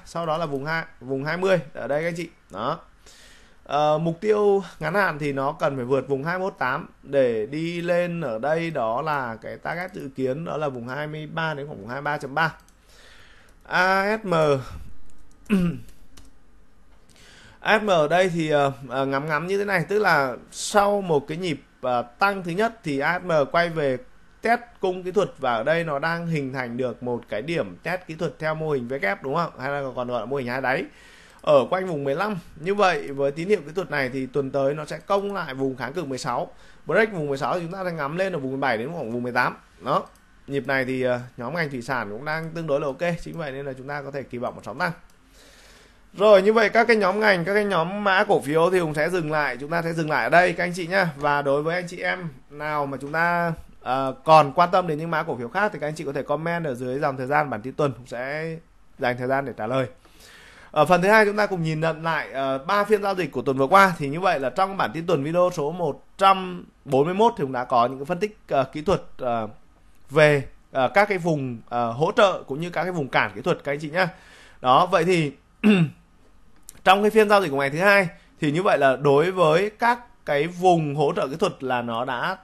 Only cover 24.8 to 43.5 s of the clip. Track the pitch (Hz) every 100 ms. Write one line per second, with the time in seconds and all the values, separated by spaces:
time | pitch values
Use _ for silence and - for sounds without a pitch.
24.8 | 185 185 180 196 175 - 127 113 135 165
25.8 | 165 139 165 170 170 156 131 135 123 120
26.8 | 123 113 123 117 - 107 143 165 101 90
27.8 | 160 180 - 160 165 - 156 156 156 143
28.8 | 120 139 196 202 135 156 160 - 131 143
29.8 | 135 120 123 120 107 139 120 131 127 131
30.8 | 294 - - - - - - 143 117 185
31.8 | 190 151 139 151 208 180 - - 165 202
32.8 | 190 156 165 139 139 151 180 208 143 175
33.8 | - 147 127 135 131 147 135 139 135 156
34.8 | 151 160 - 202 202 196 156 131 135 127
35.8 | 123 160 139 127 131 123 185 - - -
36.8 | - 185 220 185 147 135 131 143 165 190
37.8 | 180 165 139 170 190 165 135 135 139 110
38.8 | 131 170 113 120 123 123 139 - - -
39.8 | 104 180 - - _ - - 139 131 135
40.8 | 131 131 127 123 123 - 120 170 147 135
41.8 | 123 127 101 107 151 160 160 165 160 143
42.8 | 147 131 175 165 156 160 147